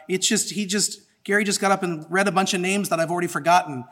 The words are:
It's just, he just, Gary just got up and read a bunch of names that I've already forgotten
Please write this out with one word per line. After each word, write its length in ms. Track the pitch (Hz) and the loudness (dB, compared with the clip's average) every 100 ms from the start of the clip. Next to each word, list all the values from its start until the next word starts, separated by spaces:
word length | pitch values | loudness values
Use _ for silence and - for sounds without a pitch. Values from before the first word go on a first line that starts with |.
| - | -4
It's 200 | 185 - | -2 0
just, 240 | 214 - | 0 0
he 160 | 190 196 | -4 -2
just, 340 | 202 - - _ _ | -2 -2 -6 _ _
Gary 200 | - 202 | -2 0
just 160 | 208 196 | 0 0
got 120 | 196 | 0
up 100 | 190 | 0
and 240 | 185 160 151 | 0 -4 -2
read 160 | 185 196 | 0 2
a 40 | |
bunch 220 | 180 196 | 2 0
of 80 | 185 | 0
names 280 | 180 202 196 | 0 0 0
that 100 | 170 | 0
I've 100 | 160 | 0
already 180 | 175 175 | -2 -2
forgotten 580 | 165 151 175 175 135 117 | 0 4 4 4 -4 -10